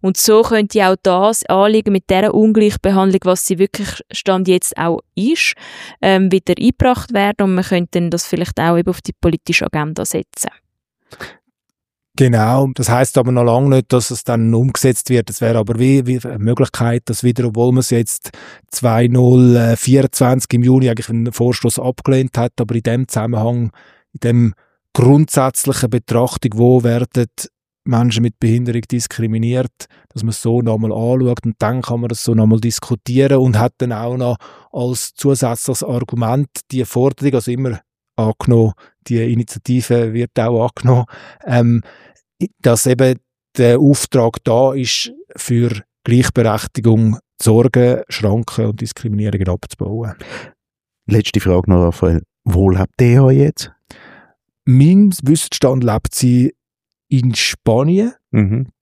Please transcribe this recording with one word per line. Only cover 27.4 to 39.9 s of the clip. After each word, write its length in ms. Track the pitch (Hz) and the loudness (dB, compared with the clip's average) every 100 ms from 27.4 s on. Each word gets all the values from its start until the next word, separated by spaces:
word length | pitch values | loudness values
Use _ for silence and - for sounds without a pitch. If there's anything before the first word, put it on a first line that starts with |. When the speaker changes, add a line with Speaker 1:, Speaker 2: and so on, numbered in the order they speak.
| - _ _ _ | -16 _ _ _
Speaker 2:
Menschen 400 | - 117 120 110 | -4 0 0 0
mit 160 | 120 - | -2 -2
Behinderung 420 | 117 117 123 117 | 0 0 -2 -6
diskriminiert, 1040 | 110 123 117 - 117 110 113 123 127 _ - _ _ | -4 -6 -6 -6 -4 -2 -2 -2 -4 _ -20 _ _
dass 140 | - | -8
man 80 | 110 | -6
es 100 | 107 | -4
so 220 | 117 120 | -2 0
nochmal 280 | 117 110 110 | 0 -2 -2
anschaut 540 | 104 117 127 127 120 - | -2 -2 0 0 -2 -4
und 100 | 110 | -4
dann 240 | 107 123 | -4 -4
kann 160 | 120 120 | -4 -6
man 100 | 117 | -6
das 140 | 113 | -6
so 100 | - | -2
nochmal 260 | 113 110 113 | 2 4 2
diskutieren 800 | 117 110 - 117 - 123 135 135 | 0 -6 -6 -8 -4 0 2 2
und 220 | 127 107 | 2 2
hat 140 | 120 _ | -2 _
dann 140 | 127 | -6
auch 240 | 110 117 127 | -6 -6 -4
noch 200 | 123 120 - - _ | -4 -6 -8 -20 _
als 420 | - 123 123 - | -8 -6 -6 -10
zusätzliches 680 | - 143 135 127 117 - 131 | -4 -2 0 -2 -4 -6 -6
Argument 680 | - 123 117 120 113 131 143 - - | -4 -4 -4 -4 -2 -2 -2 -8 -8
die 120 | 131 | -6
Forderung, 520 | 117 - 131 127 139 131 | -4 0 0 0 -2 -2
also 160 | 113 | -4
immer 280 | 120 131 110 _ _ _ - | -6 -6 -8 _ _ _ -4
angenommen, 580 | 110 107 - 120 113 - _ _ - | -2 -2 0 2 2 -2 _ _ -6
die 140 | 117 113 | -4 -2
Initiative 840 | 117 120 - - 123 117 | -2 -4 -10 -4 -4 0